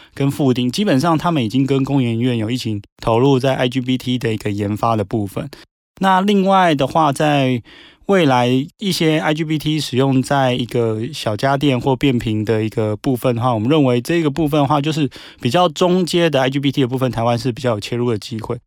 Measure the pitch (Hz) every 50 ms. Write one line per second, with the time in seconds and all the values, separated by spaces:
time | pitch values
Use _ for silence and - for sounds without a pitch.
0 | - - _ - 139 139 139 - 151 131 123 127 123 123 120 - 208 208 156 131
1 | 135 170 165 151 - 175 170 147 120 104 - 131 135 131 139 135 135 123 139 139
2 | 127 120 117 113 120 127 123 117 110 107 120 - - 117 107 101 - _ _ _
3 | - - 113 113 127 143 139 127 123 139 131 131 135 127 123 135 123 123 127 123
4 | - 123 123 123 113 113 110 107 - 107 104 101 104 101 104 104 - 117 117 107
5 | 101 98 - 113 104 95 - - - 143 - - - _ _ _ _ _ _ -
6 | 185 190 190 185 190 202 208 196 185 190 196 190 185 170 156 139 - - - 165
7 | 160 147 147 - 156 151 147 143 135 131 127 120 - - - - - - - _
8 | _ - 202 190 170 139 131 123 123 123 127 131 139 175 - _ 220 196 170 -
9 | 170 156 156 151 - 160 156 151 165 156 160 151 - 151 156 156 139 - - 120
10 | 139 135 131 131 123 - 143 139 135 127 123 123 123 117 - 127 117 113 110 107
11 | 113 143 151 - - 117 107 101 - 135 139 143 143 147 131 120 113 139 131 123
12 | - 143 123 120 - 113 110 107 107 101 117 110 110 110 - - 110 107 107 107
13 | - 143 131 120 - 135 120 117 117 131 120 110 104 120 151 160 143 127 123 120
14 | 120 - 165 170 170 147 135 165 165 147 143 151 143 127 151 143 143 151 151 156
15 | 151 123 - - - - - - - 123 117 175 180 175 147 - 185 180 175 185
16 | 185 156 - 175 170 165 143 131 131 131 135 143 139 143 131 - 135 120 127 127
17 | 131 127 113 - 117 117 120 117 113 131 117 - - 123 113 104 - - - 120
18 | 120 123 117 104 - - 117 110 - - 156 127 -